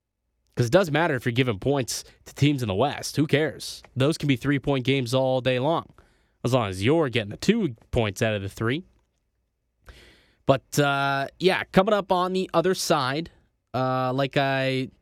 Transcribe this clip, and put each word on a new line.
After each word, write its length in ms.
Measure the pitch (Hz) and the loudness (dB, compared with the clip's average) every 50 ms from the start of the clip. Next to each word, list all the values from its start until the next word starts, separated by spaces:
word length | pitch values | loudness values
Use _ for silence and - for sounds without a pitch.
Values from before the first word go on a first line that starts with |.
| _ _ _ _ _ _ _ _ _ _ _ | _ _ _ _ _ _ _ _ _ _ _
'Cause 100 | - 120 | -2 0
it 60 | 113 | 4
doesn't 220 | 131 185 202 156 139 | 4 4 4 2 0
matter 200 | 151 170 165 143 | 0 0 0 0
if 120 | 120 - | -2 -2
you're 60 | 127 | -2
giving 260 | 117 123 131 123 107 92 | 0 0 0 0 -2 -2
points 440 | - 131 143 139 120 - - - - - - _ _ | -2 -2 0 0 -2 -4 -8 -10 -12 -14 -20 _ _
to 100 | - - | -20 -2
teams 280 | - 143 147 147 131 | 0 2 2 2 0
in 60 | 123 107 | -2 -2
the 60 | 92 | 0
West. 420 | 98 131 147 113 110 113 - - | 0 0 -2 -2 -6 -10 -6 -2
Who 100 | 139 147 | -2 0
cares? 560 | - - 139 156 147 - - - - - - - - _ | 0 0 0 0 -2 -4 -8 -12 -14 -14 -16 -18 -10 _
Those 220 | 123 131 147 160 - | 0 0 0 0 0
can 80 | - | 0
be 100 | 143 135 | -2 -2
three-point 480 | 120 - 139 143 135 - 147 143 135 120 | 0 0 0 -2 0 0 0 -2 0 0
games 280 | 127 139 139 127 113 | 0 0 0 0 0
all 300 | 127 131 131 131 131 131 | 0 0 2 2 0 0
day 160 | 120 131 127 123 | 0 0 0 0
long, 340 | 127 151 170 143 - - _ - - _ _ _ _ _ _ _ | 0 0 0 -2 -4 -8 _ -20 -20 _ _ _ _ _ _ _
as 120 | - 120 123 | 0 2 2
long 160 | 127 113 98 | 2 2 0
as 120 | 92 92 | -2 0
you're 280 | 98 123 156 170 156 131 | 2 2 4 4 2 2
getting 200 | 107 120 104 104 | 0 -2 -2 -4
the 60 | - | -6
two 400 | - - - 214 233 202 147 113 - _ _ | 0 2 2 2 2 0 -2 -4 -10 _ _
points 320 | - 127 110 104 98 - | -2 0 0 0 0 0
out 120 | 120 110 107 | 0 0 0
of 60 | 101 | -2
the 80 | 98 95 | -4 -8
three. 340 | - - 113 117 131 165 185 _ _ _ _ _ _ _ _ _ _ _ _ _ _ _ _ _ _ _ _ - - - - - - _ _ _ _ _ _ | -6 -4 -2 -2 -2 -4 -6 _ _ _ _ _ _ _ _ _ _ _ _ _ _ _ _ _ _ _ _ -20 -20 -20 -20 -20 -20 _ _ _ _ _ _
But, 320 | - 139 127 - _ - 147 | 2 2 2 -2 _ 0 0
uh, 500 | 143 143 139 139 139 139 139 139 139 - - - | 2 2 2 0 0 0 -2 -2 -4 -6 -6 -2
yeah, 240 | 165 180 180 110 - - | 0 0 0 0 -2 2
coming 200 | - 185 190 220 | 2 4 4 4
up 180 | 208 202 190 - | 2 0 0 0
on 220 | 190 175 180 185 | 0 0 0 0
the 160 | 185 185 185 - - | -2 -4 -4 0 0
other 200 | 170 160 185 185 | 2 2 2 0
side, 560 | - - - 170 147 131 127 135 151 170 - - _ _ _ _ _ _ _ - | -2 0 0 0 0 0 -2 -4 -4 -6 -10 -14 _ _ _ _ _ _ _ -4
uh, 380 | 123 131 131 131 131 131 127 127 | -2 -2 0 0 -2 -2 -2 0
like 240 | 135 139 131 - 147 | -2 -2 0 0 0
I 500 | 135 135 135 135 131 135 131 131 131 - - _ | 2 2 0 0 0 0 -2 -2 -4 -6 -10 _